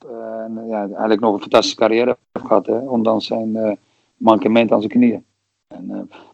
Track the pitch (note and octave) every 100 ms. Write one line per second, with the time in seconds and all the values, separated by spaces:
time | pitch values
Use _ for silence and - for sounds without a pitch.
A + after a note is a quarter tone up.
0 | C3+ A#2 A2+ A2+ A2 A2+ A2+ G#2+ G2+ G2+
1 | A2 G#2 A2+ G2+ - A2+ G#2 - A2 A2+
2 | B2 A#2+ _ B2 - G#2 - A2 C3+ A#2+
3 | A#2 A2 - A#2 A2 A2 A2 G2+ _ _
4 | _ - A2+ G#2+ G#2+ A#2 A2+ A2+ G#2 A#2+
5 | A#2+ G2+ - _ _ _ _ - G2 G2+
6 | G2 - -